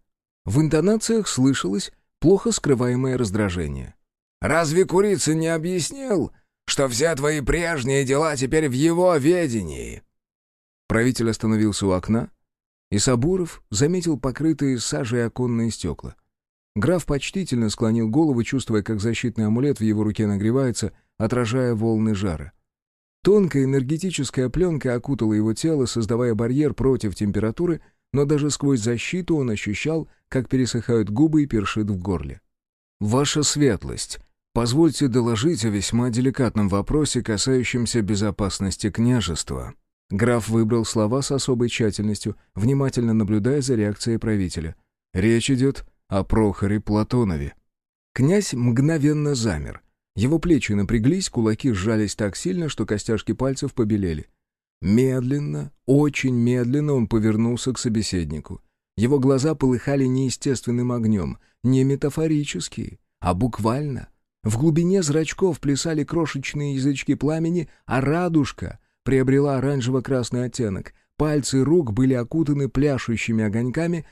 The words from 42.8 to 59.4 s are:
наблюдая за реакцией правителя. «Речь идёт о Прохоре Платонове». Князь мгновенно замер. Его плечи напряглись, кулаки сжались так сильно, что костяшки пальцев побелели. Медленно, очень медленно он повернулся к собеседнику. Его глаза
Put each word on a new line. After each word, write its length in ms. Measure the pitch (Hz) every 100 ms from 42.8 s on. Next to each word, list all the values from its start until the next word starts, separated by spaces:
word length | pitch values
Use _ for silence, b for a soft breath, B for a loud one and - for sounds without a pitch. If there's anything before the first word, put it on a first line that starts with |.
| 135 127 117
наблюдая 480 | 110 104 107 117 147
за 160 | 131 113
реакцией 420 | 104 104 120 113
правителя. 580 | 110 107 90 - 80 - _ _ _
«Речь 380 | 92 107 117 -
идёт 340 | 131 135 - - _ -
о 160 | 95
Прохоре 560 | 92 107 104 - 101 104
Платонове». 760 | - 104 107 123 107 76 69 - _ _ _ _ _
Князь 420 | - 139 202 190
мгновенно 840 | 127 120 117 147 160 147 151 147 131
замер. 460 | 113 78 62 - _ _ _ -
Его 220 | 123 160
плечи 340 | 175 139 -
напряглись, 580 | 101 98 113 123 185 185
кулаки 420 | 120 110 110 139
сжались 420 | 98 104 110 104
так 220 | - 104 -
сильно, 320 | 175 180 156
что 160 | -
костяшки 480 | 107 104 - 107 -
пальцев 420 | 107 131 135 143
побелели. 540 | - 107 107 90 78 - _ _ _ _ _
Медленно, 880 | 90 113 131 131 123 143 147 147 143 - -
очень 480 | 139 147 - 131
медленно 600 | 123 120 127 120 143 151
он 120 | 135 110
повернулся 680 | 117 110 107 117 120 131
к 60 | 113
собеседнику. 840 | 123 110 98 92 78 78 - - _ _ _ -
Его 220 | 120 143
глаза 360 | 131 135